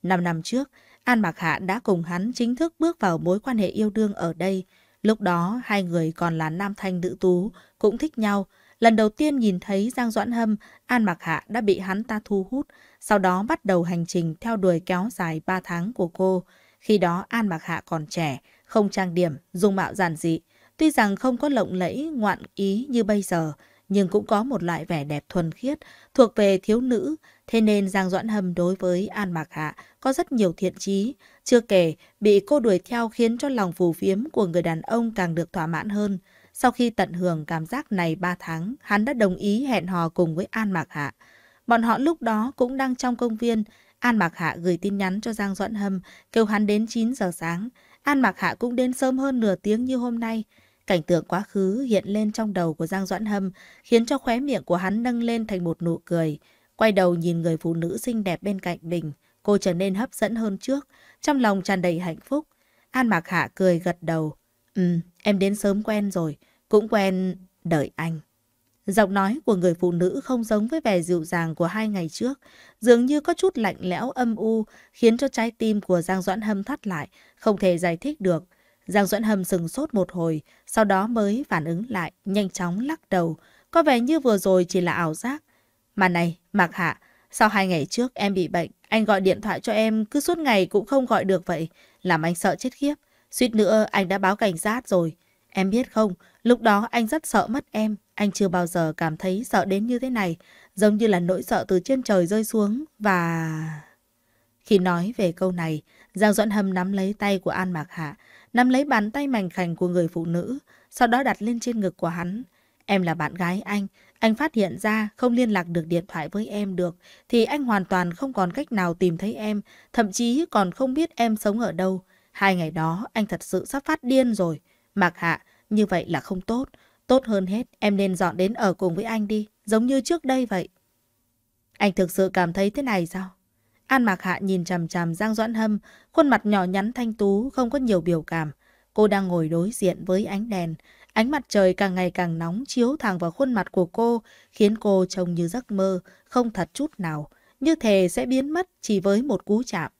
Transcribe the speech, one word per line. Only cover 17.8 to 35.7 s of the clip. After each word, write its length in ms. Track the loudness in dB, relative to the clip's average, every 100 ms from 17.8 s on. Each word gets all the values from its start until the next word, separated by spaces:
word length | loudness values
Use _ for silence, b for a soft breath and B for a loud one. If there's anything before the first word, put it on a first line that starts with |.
| -6
còn 200 | -8 -6
trẻ, 320 | -4 -4 -6 b b b
không 240 | 0 2
trang 240 | 0 -2
điểm, 240 | 0 0 -2 _
dung 220 | 0 2 2
mạo 180 | -2
giản 220 | -2 -2 0
dị. 240 | -2 -2 b b b _
Tuy 140 | 2
rằng 240 | 4 2 2
không 220 | -2 0
có 120 | 0
lộng 240 | 0 0
lẫy, 380 | -2 -4 -4 -6 -2
ngoạn 240 | -2 -2 -8 -4
ý 320 | -2 -2 0
như 140 | 0
bây 180 | 2 0
giờ, 320 | 2 -2 -2 -6 b b b
nhưng 180 | 0 2
cũng 180 | 0 2
có 180 | 0
một 200 | 0 -4
loại 220 | -2 -4 -4
vẻ 180 | -4
đẹp 220 | -4 -6 -4
thuần 220 | -4 -2
khiết, 280 | -4 -6 -6 B B B
thuộc 220 | 4 4 6
về 240 | 4 4
thiếu 180 | 2 0
nữ. 340 | 2 0 -2 -6 b b -2
Thế 140 | 2
nên 280 | 4 2 2
Giang 200 | 0 0
Doãn 180 | -2 -2
Hâm 260 | -2 -2
đối 220 | 0 0 0
với 320 | 0 0 -2
An 240 | -4 -4
Mạc 160 | -6 -8
Hạ 240 | -8 -8 -10 B B
có 140 | -4
rất 180 | -2 -2
nhiều 220 | 2 0 2
thiện 160 | -4 -4
chí. 380 | -4 -2 -2 -6 b b
Chưa 160 | 2 2
kể, 360 | 6 4 4 0 b b
bị 200 | 6 6
cô 200 | 6 2
đuổi 200 | 4 2 0
theo 240 | -4 -4
khiến 280 | 0 0 0
cho 120 | -2
lòng 220 | -2 -2
phù 220 | 0 0
phiếm 360 | 2 0 0 -2
của 180 | 0 0
người 140 | 0
đàn 200 | 0 -4
ông 320 | -2 -2 -2 -2
càng 200 | -2 -2
được 180 | -4
thỏa 140 | -4
mãn 220 | -4